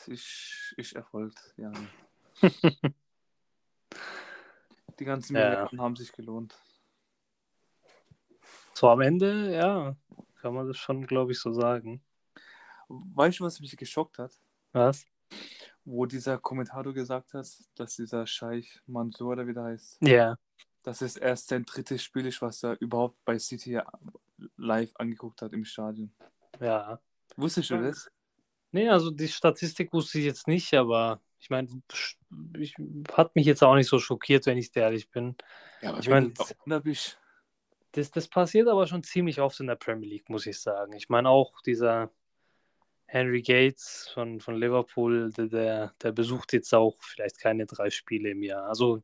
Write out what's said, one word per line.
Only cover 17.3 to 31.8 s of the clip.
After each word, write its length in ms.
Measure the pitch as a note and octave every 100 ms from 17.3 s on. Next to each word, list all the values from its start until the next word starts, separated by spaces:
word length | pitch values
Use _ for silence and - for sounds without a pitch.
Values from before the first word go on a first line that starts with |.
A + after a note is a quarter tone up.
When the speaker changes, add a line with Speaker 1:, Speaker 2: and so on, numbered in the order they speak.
Speaker 1:
hat, 120 | C#3+ C3+ - _
dass 220 | - A#2 -
dieser 300 | A2+ A#2 A2+
Scheich 540 | - A#2 A#2+ A#2 - -
Mansour, 460 | A#2+ A#2 - B2
oder 140 | B2 A#2+
wie 80 |
der 100 | A#2+
heißt, 340 | A#2 A2+ - -
Speaker 2:
Ja. 340 | D3 A#2+ A2+ A#2 _ _ - _
Speaker 1:
dass 180 | - A#2
es 160 | B2+ -
erst 320 | B2+ B2 -
sein 160 | B2+
drittes 380 | A#2 - - B2+
Spiel 240 | - C3 C3
ist, 160 | -
was 200 | A#2+ -
er 180 | A#2+ -
überhaupt 360 | B2 A#2 B2 _
bei 140 | - A2+
City 420 | - - B2+ A#2 - - - - _ _ - -
live 360 | A#2 A2+ A2+ -
angeguckt 460 | A#2 A2+ A#2 -
hat 100 | A2
im 120 | A2+
Stadion. 480 | G#2+ - G#2+ G#2+ G#2+ _ - _ _ -
Speaker 2:
Ja. 400 | A#2+ G#2+ G#2 A#2 _ _ _ -
Speaker 1:
Wusstest 340 | E3 F3 -
du 40 | A#2
Speaker 2:
Ja. 60 |
Speaker 1:
das? 280 | B2+ - - _ _ _ _ _ _
Speaker 2:
Nee, 160 | F3+ A3+
also 220 | F#3 E3
die 180 | D3+ D#3
Statistik 640 | - E3 - E3 - E3+
wusste 260 | E3 D#3 D#3
ich 60 | D3
jetzt 200 | - -
nicht, 260 | E3+ -
aber 460 | C#3+ A#2+ A#2 A2+ G#2+ _ _
ich 100 | -
mein, 320 | C3 B2+ B2+